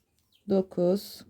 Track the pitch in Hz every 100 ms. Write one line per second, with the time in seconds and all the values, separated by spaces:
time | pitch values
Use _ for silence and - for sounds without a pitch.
0 | _ _ _ _ - 196 190 - 180 196
1 | - - -